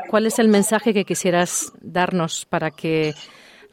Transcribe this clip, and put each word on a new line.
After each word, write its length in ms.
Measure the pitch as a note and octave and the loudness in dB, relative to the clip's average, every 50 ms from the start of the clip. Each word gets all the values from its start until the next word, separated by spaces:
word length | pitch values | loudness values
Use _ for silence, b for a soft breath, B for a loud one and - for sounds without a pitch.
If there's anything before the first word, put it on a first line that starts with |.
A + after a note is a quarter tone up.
| - - | -2 0
¿cuál 160 | A3 G#3+ A3 | 0 0 2
es 140 | A3+ - A#3+ | 2 2 4
el 100 | A3+ G#3+ | 4 6
mensaje 440 | G#3 G3+ G3 - A3 G#3 - A#3 G3 | 6 4 4 2 0 0 0 0 0
que 120 | G#3 F3 | 0 0
quisieras 680 | - F3 - - F3+ F3 F3 F3+ - - - - - - - | -2 -4 -2 0 0 2 2 0 0 -2 -6 -6 -8 -12 -18
darnos 640 | - - E3 F3+ F3+ - F#3 F3 E3 D#3+ - - - | -18 -6 -2 -2 -2 0 0 -2 -2 -4 -6 -10 -8
para 260 | - F3+ E3 D#3+ D#3 | -6 -6 -4 -4 -6
que 420 | - - - D#3+ D#3+ D#3 D#3 D3+ D3 B B B B B B B B B B B | -6 -6 -4 -2 0 0 -2 -2 -6 B B B B B B B B B B B